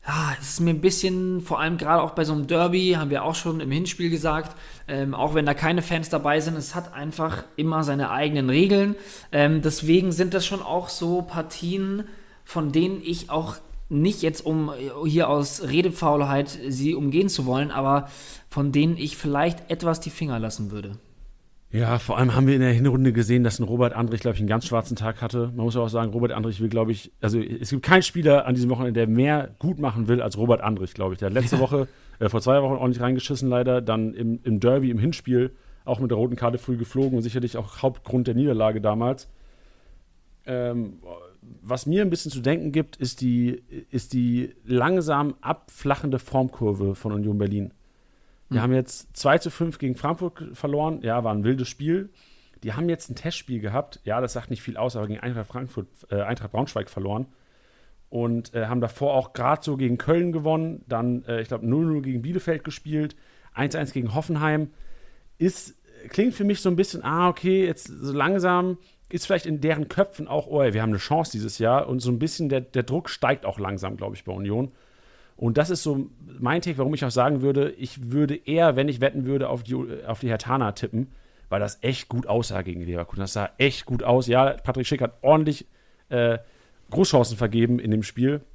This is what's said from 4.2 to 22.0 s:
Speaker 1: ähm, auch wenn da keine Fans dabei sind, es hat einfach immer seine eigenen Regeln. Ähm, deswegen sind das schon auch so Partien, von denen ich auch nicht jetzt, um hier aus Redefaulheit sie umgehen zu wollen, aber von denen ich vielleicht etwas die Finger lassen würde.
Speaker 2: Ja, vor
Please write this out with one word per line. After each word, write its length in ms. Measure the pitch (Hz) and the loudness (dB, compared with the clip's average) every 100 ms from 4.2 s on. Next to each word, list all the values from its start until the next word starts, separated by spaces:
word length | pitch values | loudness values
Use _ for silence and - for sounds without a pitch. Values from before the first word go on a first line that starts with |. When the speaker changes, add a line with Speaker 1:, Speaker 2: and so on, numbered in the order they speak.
| 160 156 160 - - - - | 0 -2 -4 -14 -18 -16 -8
Speaker 1:
ähm, 260 | 139 139 | -4 -4
auch 200 | - 147 | -2 0
wenn 120 | 156 | 2
da 80 | 147 | 2
keine 280 | 143 160 170 | 2 2 0
Fans 260 | 165 170 160 | 0 -4 -2
dabei 300 | 156 143 151 | -2 2 2
sind, 160 | 151 | 0
es 200 | 165 139 | -4 -6
hat 180 | 135 - | -8 -10
einfach 500 | - 147 151 160 95 - - | -10 -10 -4 -4 -4 -8 -4
immer 260 | 160 160 | 0 0
seine 280 | 147 139 123 | 0 0 -2
eigenen 380 | 120 147 147 131 | 0 0 0 2
Regeln. 460 | 139 190 202 202 208 - - - | 4 6 4 2 -2 -10 -20 -2
Ähm, 280 | 147 147 156 | 4 4 4
deswegen 520 | 151 147 156 175 185 | 2 0 4 4 4
sind 200 | 165 185 | 0 0
das 120 | 190 | 0
schon 160 | - 196 | -2 -4
auch 260 | - 175 175 | -2 -4 -4
so 360 | - 170 175 | -4 0 0
Partien, 800 | 170 165 160 - 170 190 190 202 208 - - - | -2 -6 -8 -6 -4 -2 -2 -4 -8 -14 -20 -20
von 260 | - 175 151 | -8 -4 0
denen 300 | 156 185 190 | 2 2 -2
ich 260 | - 165 - | -6 -6 -4
auch 280 | 151 165 - - - - | -4 -4 -10 -12 -12 -2
nicht 320 | 147 175 208 | 2 2 2
jetzt, 240 | 160 156 | -2 0
um 260 | 151 160 151 135 135 131 | -2 -2 -2 -6 -10 -4
hier 240 | 156 156 147 | 2 4 4
aus 340 | 147 143 - | 2 0 -4
Redefaulheit 840 | 147 151 175 175 160 147 139 139 143 - 131 | 0 2 2 0 2 2 2 0 -2 -6 -6
sie 240 | 131 143 | -2 -2
umgehen 360 | 151 143 156 196 | 0 2 2 2
zu 160 | - | 0
wollen, 260 | 127 131 147 | 0 0 0
aber 380 | - 135 143 139 - - - - | -2 2 2 0 -14 -18 -18 -8
von 220 | - 143 | -2 2
denen 260 | 143 156 165 | 4 4 2
ich 200 | 151 - | -4 -4
vielleicht 540 | 151 143 170 170 - | -2 2 2 0 -6
etwas 280 | 165 170 160 | -2 -2 -2
die 100 | 160 | -6
Finger 300 | - 156 117 | -6 -4 -2
lassen 320 | 110 110 104 | -4 -6 -8
würde. 200 | 104 101 104 - - - - _ - - | -8 -10 -14 -18 -20 -20 -20 _ -20 -4
Speaker 2:
Ja, 300 | 113 117 | 0 2
vor 180 | 120 | 0